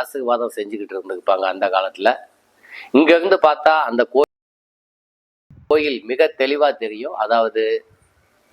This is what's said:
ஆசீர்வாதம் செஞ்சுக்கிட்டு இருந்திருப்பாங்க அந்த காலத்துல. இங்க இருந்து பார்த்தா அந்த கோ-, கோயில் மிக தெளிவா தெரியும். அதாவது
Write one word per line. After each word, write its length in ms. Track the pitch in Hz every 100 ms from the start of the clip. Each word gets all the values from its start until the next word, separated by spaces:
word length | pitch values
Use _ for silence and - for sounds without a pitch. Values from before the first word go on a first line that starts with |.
ஆசீர்வாதம் 540 | 127 143 120 120 117 107
செஞ்சுக்கிட்டு 380 | 101 107 101 95
இருந்திருப்பாங்க 480 | 92 90 - 95 95
அந்த 140 | 92 98
காலத்துல. 340 | 92 95 - 104 131 - _ _ _ _ - - 131
இங்க 120 | 156 165
இருந்து 180 | 185 190 156
பார்த்தா 260 | 147 156 156 131
அந்த 140 | 117 117
கோ-, 80 | 127 - _ _ _ _ _ _ _ _ _ _ _ _ - _
கோயில் 300 | 156 147 123 107
மிக 180 | 131 156 -
தெளிவா 280 | 135 147 147 -
தெரியும். 340 | 110 107 139 -
அதாவது 380 | 107 117 113 110 110 113 - _ _ _ _ _ _